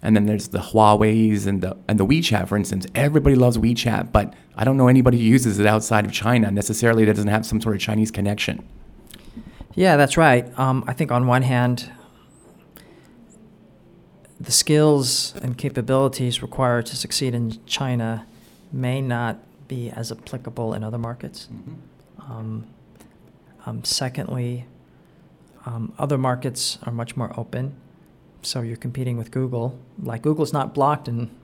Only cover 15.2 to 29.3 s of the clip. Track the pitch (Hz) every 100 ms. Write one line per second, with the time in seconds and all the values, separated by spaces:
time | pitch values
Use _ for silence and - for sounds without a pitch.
15.2 | - - 127 127 143 131 113 131 135 127
16.2 | 123 117 123 - 127 120 113 - - -
17.2 | 131 120 117 110 - - 131 120 113 113
18.2 | - - - _ - 139 127 131 131 120
19.2 | 120 110 - _ 143 131 117 - 117 -
20.2 | - 127 120 117 113 101 107 117 117 120
21.2 | - - - 113 - 127 - _ _ -
22.2 | 131 113 110 110 110 - _ _ - _
23.2 | - _ _ _ - 113 117 - 131 131
24.2 | - 127 120 123 123 - _ _ _ _
25.2 | _ _ _ _ - 117 113 - 147 143
26.2 | 131 123 131 - - - - 117 117 -
27.2 | 113 - 117 123 131 139 - _ _ _
28.2 | _ _ - 131 117 113 127 123 123 120
29.2 | 113